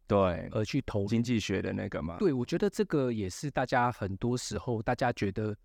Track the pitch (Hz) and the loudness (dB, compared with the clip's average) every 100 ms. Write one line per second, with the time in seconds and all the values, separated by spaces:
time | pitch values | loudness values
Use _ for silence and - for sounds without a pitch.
0 | - 101 95 87 92 110 107 139 - 104 | 2 4 6 2 -2 -2 -2 -2 -2 -2
1 | 98 113 117 117 - 95 95 98 98 90 | 2 2 2 2 2 -2 0 -2 -4 -4
2 | 78 85 196 131 123 175 208 - 202 151 | -6 0 2 2 0 0 0 0 0 2
3 | 127 113 95 - 147 143 127 131 120 - | 0 0 -4 -4 -4 -2 0 2 2 0
4 | 98 95 120 123 - 104 - 110 - 123 | -4 -2 0 -2 -2 -6 -4 -4 -2 0
5 | 123 127 104 104 107 107 | 0 0 -2 -2 -4 -4